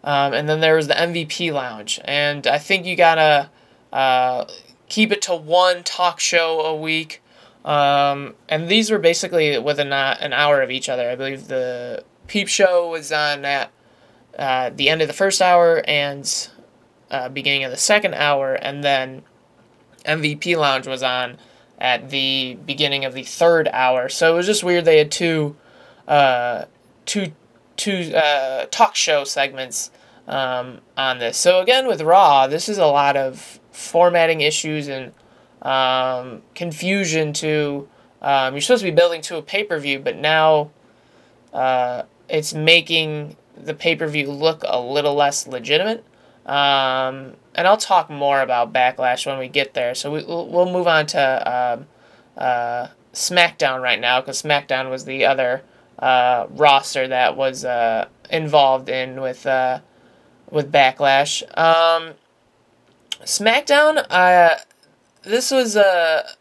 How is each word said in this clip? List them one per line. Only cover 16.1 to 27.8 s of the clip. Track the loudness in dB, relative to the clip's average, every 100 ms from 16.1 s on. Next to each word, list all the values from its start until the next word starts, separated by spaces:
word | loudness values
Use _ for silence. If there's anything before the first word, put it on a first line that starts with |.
| -6 -8 -8 -10 -18 _ _ _ _ _
uh, | -8 -8
beginning | -6 -2 -2
of | -4
the | -4
second | 0 2 2
hour, | 0 0 2 0
and | -4 -4 -4
then | 0 0 -2 -12 _ _ _ _ _ _ _ _
M | -6 -2
V | -2
P | -4 -2 0
Lounge | 2 0 -4
was | -6
on | -4 -4 -6 -10 _ _ _ _
at | -2 -2 -4
the | -6 -4 -4 -6 -10 -12
beginning | -4 -2 -2 -6
of |
the | -8
third | -14 0 4 4 2
hour. | 0 0 0 -2
So | 0 2
it | 2
was |
just | 0 -2
weird | 0 2
they | 4 4
had | 4
two, | -2 -2 0 -2 -6 _ _ -20 _ 0
uh, | 4 4 2 -2 -6 -10 _ _ _ -8
two, | -6 -6 -10 _ _ _
two, | -8